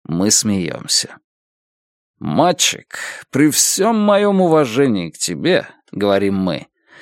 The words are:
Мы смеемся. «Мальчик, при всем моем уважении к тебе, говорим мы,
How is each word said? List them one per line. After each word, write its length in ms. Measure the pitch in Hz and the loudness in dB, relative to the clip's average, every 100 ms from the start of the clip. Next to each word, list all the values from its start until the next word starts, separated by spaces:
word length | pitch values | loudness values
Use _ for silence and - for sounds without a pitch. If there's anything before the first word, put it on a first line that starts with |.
Мы 260 | - 82 101 | -6 -2 2
смеемся. 880 | - 110 98 85 - - - - - _ _ _ _ _ _ _ _ _ _ | 2 0 -2 -4 -8 -4 -4 -4 -12 _ _ _ _ _ _ _ _ _ _
«Мальчик, 760 | - 78 175 170 - - - - - - - | -4 0 2 2 -2 -4 -12 -14 -14 -16 -6
при 200 | - 151 | 2 2
всем 480 | 131 - - 208 226 | 2 0 0 0 2
моем 420 | 208 202 202 190 | 2 4 4 2
уважении 720 | 180 156 135 117 139 101 82 | 4 4 2 2 0 0 -4
к 80 | - | -8
тебе, 480 | - 78 147 175 - - _ | -8 -4 0 0 -2 -14 _
говорим 460 | 98 101 98 101 98 | -4 0 2 0 0
мы, 320 | 92 71 - _ _ - | -2 -4 -10 _ _ -20